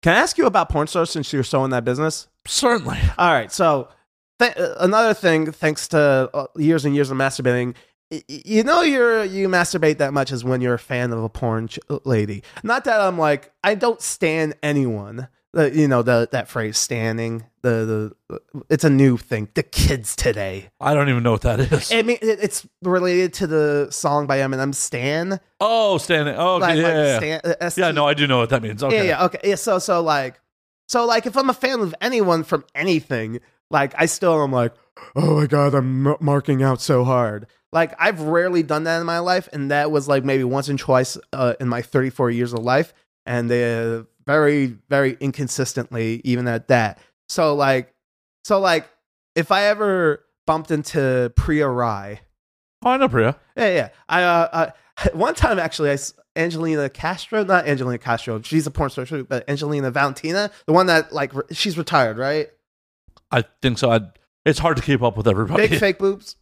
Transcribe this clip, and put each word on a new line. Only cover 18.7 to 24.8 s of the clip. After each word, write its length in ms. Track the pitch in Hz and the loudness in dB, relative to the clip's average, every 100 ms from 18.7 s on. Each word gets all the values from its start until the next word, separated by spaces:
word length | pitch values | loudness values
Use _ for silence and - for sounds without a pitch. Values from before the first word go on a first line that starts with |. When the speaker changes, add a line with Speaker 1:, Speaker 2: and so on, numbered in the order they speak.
| 156 | 2
Speaker 1:
a 60 | 156 | 4
new 260 | 135 135 120 | 6 6 4
thing. 320 | - 113 104 | -2 -8 -4
The 80 | - | -6
kids 520 | - - - 139 107 | -4 0 0 0 -6
today. 540 | - 127 107 98 95 - _ | -2 -2 -2 -6 -8 -14 _
Speaker 2:
I 140 | 135 | 0
don't 160 | 147 139 | 2 2
even 140 | 123 | 2
know 100 | 117 | 2
what 80 | 110 | 2
that 180 | 123 113 | 0 0
is. 320 | 131 147 - | 2 0 0
Speaker 1:
I 120 | 226 | 0
mean, 160 | 226 240 | 0 0
it, 180 | 220 202 | 0 0
it's 260 | 202 - - _ | -2 -6 -12 _
related 500 | 180 180 180 180 180 | -2 0 2 2 0
to 120 | - 175 | -2 -2
the 420 | 156 151 147 139 | 2 2 0 -2
song 360 | - 147 147 143 | -4 -2 -2 0
by 120 | 135 | 0
Eminem, 340 | 135 131 139 | 0 -2 -4
Stan. 680 | 135 | -4